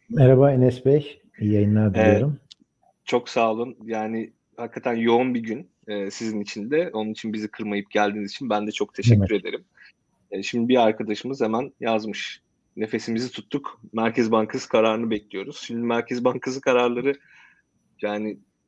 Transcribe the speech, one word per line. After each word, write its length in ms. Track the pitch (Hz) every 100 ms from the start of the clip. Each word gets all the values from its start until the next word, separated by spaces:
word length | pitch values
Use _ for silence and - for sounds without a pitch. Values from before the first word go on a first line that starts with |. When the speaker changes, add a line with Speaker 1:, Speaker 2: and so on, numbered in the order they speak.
| -
Speaker 1:
Merhaba 420 | - 131 131 139
Enes 340 | 131 127 127 135
Bey. 360 | 147 147 - _ -
İyi 140 | 107
yayınlar 380 | 104 104 107 107
Speaker 2:
E, 20 |
Speaker 1:
diliyorum. 460 | 95 107 101 139 139 - - _ _ _ _ -
Speaker 2:
çok 240 | 123 120
sağ 220 | 123 113
olun. 260 | 110 123 135
Yani 500 | 110 110 110 113 110 _ _ -
hakikaten 360 | 120 - 127
yoğun 400 | 117 117 117 127
bir 100 | 123
gün, 260 | 113 113 180 _ -
e, 240 | 104 98
sizin 300 | - 110 107
için 300 | 101 107 107
de. 180 | 151 180
Onun 180 | 110 110
için 220 | 110 113
bizi 140 | 107 107
kırmayıp 440 | - 107 101 101
geldiğiniz 400 | 107 104 104 101
için 180 | - 127
ben 180 | 104 107
de 40 |
çok 220 | - 104
teşekkür 380 | - 117 107 98
Speaker 1:
Evet. 100 | 104
Speaker 2:
ederim. 220 | - - - _ - _ _ _ _
E, 120 | 98
şimdi 260 | 98 120 117
bir 140 | 123
arkadaşımız 580 | 110 107 110 104 123 135
hemen 320 | 110 113 139 -
yazmış. 640 | 117 110 107 98 - - _ _ _ -
"Nefesimizi 560 | 107 113 - 113 127
tuttuk. 500 | - - 139 - - 107
Merkez 380 | 113 113 117 113
Bankası 380 | 110 107 131 -
kararını 400 | 113 110 110 113
bekliyoruz." 520 | 107 - 98 113 156
Şimdi 180 | - 117
Merkez 420 | 117 117 113 123
Bankası 380 | 127 123 - 131
kararları, 520 | 139 123 123 120 135 139 _ _ _ _ _ _ _ _
yani 360 | 104 104 107 - _ _